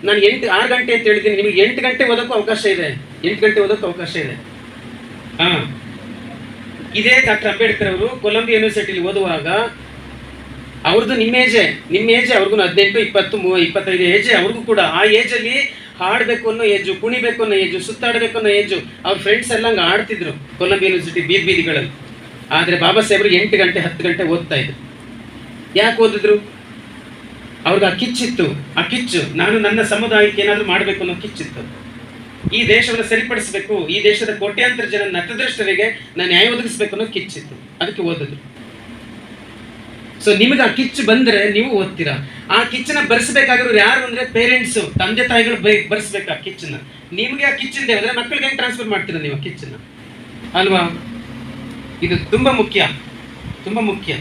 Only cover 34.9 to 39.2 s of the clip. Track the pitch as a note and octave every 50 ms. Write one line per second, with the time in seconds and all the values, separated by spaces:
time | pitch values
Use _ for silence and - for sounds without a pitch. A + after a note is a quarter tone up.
34.9 | - G#3 G3+ G3+ F3+ F3 - - A#3 G#3+ C4+ B3+ - - G#3+ F#3+ F#3 F3+ G#3 A3
35.9 | A3 - - - - E3+ F#3+ F3+ F3 F3 G#3 A#3+ A#3+ A#3+ A#3 A#3 - - G#3+ G3+
36.9 | G3 G3+ A3 A3 - - - - - - - - - - - - - - - G#3
37.9 | G#3 - F3+ E3 E3 D3 C#3+ C3+ - - - - - - - - - - - -
38.9 | - - - - - -